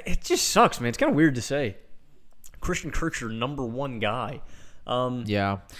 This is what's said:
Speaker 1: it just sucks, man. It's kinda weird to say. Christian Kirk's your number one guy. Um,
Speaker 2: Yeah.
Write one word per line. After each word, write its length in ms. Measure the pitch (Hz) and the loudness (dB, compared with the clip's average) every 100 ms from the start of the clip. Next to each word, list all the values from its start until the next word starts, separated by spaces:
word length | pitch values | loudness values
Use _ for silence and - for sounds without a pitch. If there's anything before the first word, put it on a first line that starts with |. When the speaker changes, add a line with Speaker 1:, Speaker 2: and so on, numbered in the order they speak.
Speaker 1:
it 160 | 180 175 | 0 0
just 260 | - 349 - | 2 0 4
sucks, 320 | 196 226 - | 6 6 4
man. 80 | 120 | -2
It's 80 | 117 | 2
kinda 160 | 294 | 4
weird 220 | 180 160 123 | 6 6 4
to 40 | |
say. 340 | - 143 123 - - - - - - - - - | -2 -2 -2 -6 -12 -14 -14 -20 -18 -14 -14 -8
Christian 300 | - 175 151 | -4 -4 -2
Kirk's 300 | - 165 - | -2 -2 -4
your 80 | 117 | -6
number 340 | 113 127 143 | -4 -4 -2
one 360 | 123 120 139 117 | -4 -4 -4 -2
guy. 420 | 104 120 113 120 - - - - - | -2 0 -4 -6 -12 -14 -14 -12 -2
Um, 360 | 123 127 123 107 | 0 0 -2 -2
Speaker 2:
Yeah. 320 | 104 98 98 - - | 0 2 -2 -6 -16